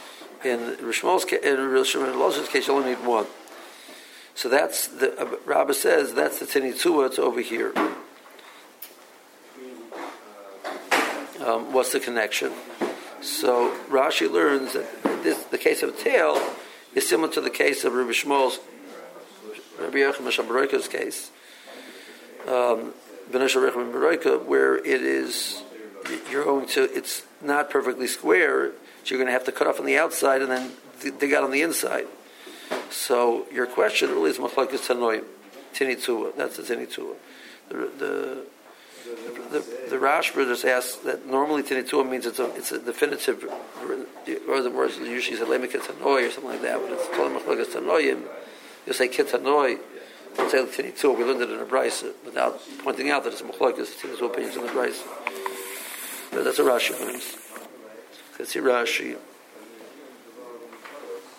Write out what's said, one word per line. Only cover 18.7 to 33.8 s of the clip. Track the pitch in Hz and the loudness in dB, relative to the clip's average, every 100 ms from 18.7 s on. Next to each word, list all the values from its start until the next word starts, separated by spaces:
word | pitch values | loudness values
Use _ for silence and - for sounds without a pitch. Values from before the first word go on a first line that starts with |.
| - - - - - - - 107 107 - - | -18 -18 -16 -16 -18 -20 -18 -16 -16 -16 -8
Rabbi | - 139 | -2 4
Yochanan | 139 - | 4 2
ben | 123 - 113 | -2 -2 2
Beroika's | 123 139 127 - | 2 2 2 0
case, | - - - - - - - - - - - - - - - - | -4 -4 -6 -12 -18 -20 -20 -18 -18 -16 -18 -18 -20 -20 -12 -2
um, | 127 120 113 120 - - - - | 2 4 2 -2 -12 -18 -18 -2
Ben | 127 | 2
Ish | 131 131 | 4 4
Rabbi | 131 | 4
Yochanan | 120 120 | 2 -4
ben | 127 | 2
Beroika, | 151 170 135 131 | 4 4 4 2
where | 131 135 135 131 | 4 4 6 4
it | - 65 | 2 2
is, | 67 131 127 - - - - - - - - - - | 2 0 0 -4 -4 -8 -12 -16 -16 -12 -8 -8 -4
you're | 139 | -2
going | 143 139 127 | 2 2 2
to, | 143 | 4
it's | - - - - - - | 4 2 -4 -8 -10 -8
not | 147 143 143 | 0 2 4
perfectly | 139 123 123 120 | 2 0 -2 -2
square, | - - 180 147 135 139 - - - | -2 4 6 6 4 0 -4 -18 -12
so | - | -4
you're | 131 | 0
gonna | 127 | 2
have | 123 | 2
to | 127 | 0
cut | - 151 | 2 2
off | 139 | 2
on | 139 | 2
the | 139 | 4
outside | 160 - 139 135 | 4 2 4 4
and | 131 | 2
then | 127 127 - - - | -2 -2 -12 -20 -8
d-, | 147 | -8
dig | - 143 | 0 2
out | 143 | 4
on | 135 | 4
the | 139 | 2
inside. | 165 - - 123 117 - - - - - - - - | 2 0 0 -2 -4 -12 -20 -20 -18 -16 -8 -8 -6
So | - - 120 120 - - | -6 2 4 4 2 -2
your | 123 120 | -2 0
question | - | 2